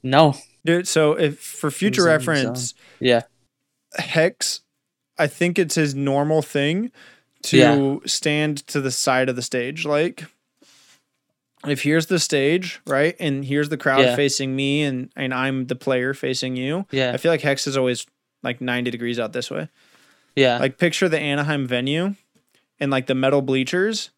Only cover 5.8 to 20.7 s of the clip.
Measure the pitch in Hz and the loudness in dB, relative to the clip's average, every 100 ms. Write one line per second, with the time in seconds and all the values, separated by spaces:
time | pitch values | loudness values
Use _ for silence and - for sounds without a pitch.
5.8 | 151 139 139 139 147 156 143 147 143 180 | 0 0 0 0 2 0 0 -2 0 -2
6.8 | 233 _ - _ _ _ - 131 120 139 | -4 _ -20 _ _ _ 2 6 6 6
7.8 | 139 143 - - 151 147 151 143 - 147 | 2 -2 -4 -4 -2 0 -2 -4 -6 -4
8.8 | 135 123 - 127 131 123 123 127 123 156 | -4 -2 0 2 0 -2 -4 -4 -4 -6
9.8 | 147 147 170 - 156 _ _ _ _ _ | -2 0 0 -4 -20 _ _ _ _ _
10.8 | _ _ _ _ _ _ _ _ 143 139 | _ _ _ _ _ _ _ _ -6 -2
11.8 | 147 160 156 175 - 143 139 175 180 - | 2 0 2 -2 0 0 2 0 -2 -14
12.8 | - 135 156 175 160 139 135 143 147 151 | -4 0 0 0 -4 -4 -2 -2 -2 -2
13.8 | - 135 127 120 139 - 135 131 139 143 | 0 4 4 4 0 0 -4 -2 0 0
14.8 | 147 127 131 - 131 131 131 131 127 127 | 0 -4 -8 -8 -6 -2 -2 -2 -4 -6
15.8 | - 127 131 135 131 127 131 127 131 170 | -2 -2 -2 -4 -4 -4 -4 -4 -4 -4
16.8 | 202 135 127 123 165 160 147 135 - 135 | -4 -2 -2 0 0 2 0 -2 -2 0
17.8 | 127 120 - _ _ _ 127 120 123 123 | 0 -2 -8 _ _ _ -8 -6 -4 -2
18.8 | 123 117 120 120 110 127 - - 156 _ | -4 -4 -6 -4 -6 -6 -8 -8 -10 _
19.8 | _ _ _ _ _ - 131 120 131 | _ _ _ _ _ 2 2 4 0